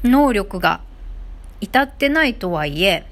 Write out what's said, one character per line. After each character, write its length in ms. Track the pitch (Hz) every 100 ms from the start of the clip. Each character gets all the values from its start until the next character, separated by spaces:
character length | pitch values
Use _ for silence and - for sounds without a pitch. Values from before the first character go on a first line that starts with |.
| 240
能 260 | 262 285
力 300 | 214 196 185
が 180 | 170 165 - - - - - - - -
至 180 | 208 269
っ 80 | 277
て 200 | - 277
な 160 | 311 302
い 80 |
と 180 | 226 185
は 140 | 170 151
い 180 | 147
え 220 | 190 165 -